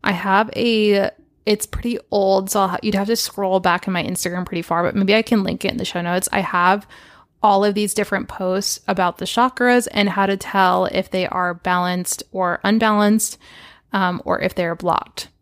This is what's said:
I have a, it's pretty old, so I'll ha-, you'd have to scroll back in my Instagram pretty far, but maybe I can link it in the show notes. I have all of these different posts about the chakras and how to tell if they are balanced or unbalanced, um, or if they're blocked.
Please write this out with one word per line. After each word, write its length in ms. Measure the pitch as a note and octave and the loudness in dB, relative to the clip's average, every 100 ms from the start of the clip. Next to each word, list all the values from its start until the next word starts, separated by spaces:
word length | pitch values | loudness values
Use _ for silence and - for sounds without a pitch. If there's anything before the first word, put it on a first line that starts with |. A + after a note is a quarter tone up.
I 80 | - | -2
have 380 | F#3 G3 G3 A3 | -2 2 2 2
a, 560 | - A#3+ A3 G#3+ G3+ G3 - _ _ | 0 0 2 4 4 0 -4 _ _
it's 220 | - G#3 - | -2 0 -2
pretty 320 | - A#3+ A#3+ - | -6 -4 -6 -2
old, 400 | G#3 F#3+ G3 G3 | 0 4 2 2
so 100 | G#3 | 0
I'll 80 | F#3+ | 0
ha-, 100 | F#3 | 0
you'd 120 | G#3+ | -2
have 140 | G3 G3+ | -2 0
to 80 | A3+ | -2
scroll 440 | - - F#3+ F#3+ | -2 -4 0 2
back 260 | F3+ F3 - | 2 0 0
in 60 | |
my 100 | F3+ | -4
Instagram 440 | E3 F3+ F3+ F3+ F3+ | -2 -4 -4 -6 -6
pretty 160 | F3 | -6
far, 200 | E3+ E3 | -2 0
but 120 | F3 | 0
maybe 200 | G3+ F#3+ | 0 2
I 80 | G#3+ | 2
can 200 | A3 A3 | 2 0
link 220 | F#3 E3 | 0 -2
it 60 | G3 | -4
in 80 | - | -4
the 60 | |
show 180 | F#3 F3+ | -6 -4
notes. 260 | F3 F3+ F3+ | -2 -2 0
I 80 | - | -2
have 460 | F3 F3+ F3 G3+ - - - - _ _ | -2 2 2 2 -2 -20 -20 -20 _ _
all 220 | G#3+ G3 | 2 4
of 100 | G#3 | 2
these 200 | G3+ G#3 | 0 -2
different 340 | - G3+ F#3+ - | -2 -2 -4 -6
posts 520 | - F#3 F#3 G3+ - - | -6 -2 -2 -2 -6 -4
about 300 | F#3+ F3+ - | 0 0 -2
the 60 | |
chakras 600 | F3+ - B3+ B3 B3 B3 A#3+ | -6 0 0 2 4 4 2
and 180 | D#3 G3+ | 0 0
how 180 | F#3 G3 | 2 0
to 100 | G3 | -2
tell 500 | - G3 F#3 F3+ F#3 | -2 2 4 4 0
if 240 | - F#3+ | -2 -4
they 160 | F#3 F3+ | -4 -2
are 280 | F#3 F3+ | -2 -4
balanced 680 | F3 - F3+ F3+ F3+ F3+ - - | -4 -2 0 0 -2 -4 -6 -8
or 280 | F#3+ F3+ E3+ | -4 -2 0
unbalanced, 720 | G3 A3 A3 G#3 G#3 A3 - - - - - - _ | 0 2 4 4 4 4 0 -8 -20 -20 -20 -20 _
um, 300 | G3 F#3 F3+ | -2 -2 -2
or 160 | - - | -4 -2
if 140 | F#3+ | -2
they're 200 | - F3 | -2 -4
blocked. 540 | E3+ F3 - - - - _ | -2 0 -2 -2 -14 -16 _